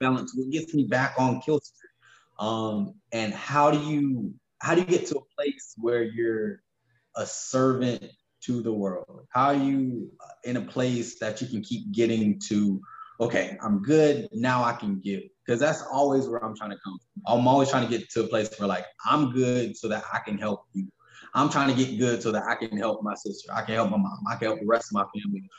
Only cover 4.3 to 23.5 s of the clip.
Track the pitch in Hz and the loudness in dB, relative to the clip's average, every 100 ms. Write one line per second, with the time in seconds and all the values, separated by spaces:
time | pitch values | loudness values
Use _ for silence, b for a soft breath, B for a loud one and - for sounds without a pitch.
4.3 | - _ - 151 170 180 - - 143 - | -8 _ -8 0 2 4 2 0 -6 -6
5.3 | - 143 - - - 117 120 110 113 117 | -4 -2 -4 -10 -4 0 2 0 0 0
6.3 | 110 107 98 _ _ _ _ _ 113 101 | 0 -2 -6 _ _ _ _ _ -8 -6
7.3 | - - 131 131 127 127 113 - - _ | -8 -2 2 4 4 0 -2 -8 -20 _
8.3 | _ - 123 113 107 98 90 - - - | _ -4 -2 -2 -2 -2 -4 -8 -18 -4
9.3 | 123 139 143 135 135 131 117 - - - | 2 4 4 2 0 0 -4 -8 -14 -20
10.3 | - 120 123 98 135 127 120 113 - 110 | -14 -6 -6 -4 -2 0 0 -4 -6 -6
11.3 | 104 127 110 - 117 104 104 113 113 104 | -6 -6 -6 -6 -6 -4 0 2 4 2
12.3 | 98 - 104 104 95 B B B B 117 | 0 0 0 2 0 B B B B 0
13.3 | 95 92 139 110 101 101 156 151 131 104 | 0 -2 -4 -2 0 4 6 6 4 -2
14.3 | 110 127 127 117 117 104 95 101 95 - | -2 0 2 2 0 -4 -4 -4 -6 -8
15.3 | _ - 117 151 160 - 139 143 135 120 | _ -2 0 2 0 -2 2 4 4 0
16.3 | 117 110 107 107 92 98 92 _ - - | -2 -6 -8 -10 -10 -12 -14 _ -10 0
17.3 | 117 127 139 135 131 117 113 - 113 104 | 4 6 6 4 2 0 -2 -4 -2 0
18.3 | - - - 101 92 - - 110 147 135 | 0 -2 -2 -2 -2 -6 -8 0 2 2
19.3 | 127 123 123 113 104 107 107 - 117 107 | 2 2 2 -2 -4 -4 -4 -4 -8 -6
20.3 | 101 107 101 - 95 95 - B B B | -4 -4 -4 -6 -8 -8 -10 B B B
21.3 | 123 151 151 139 127 131 104 123 117 113 | 0 2 2 2 2 0 2 2 2 0
22.3 | 107 117 117 113 104 110 107 104 101 107 | -2 -2 -4 -4 -2 -2 -2 -4 -6 -8
23.3 | 98 - | -12 -8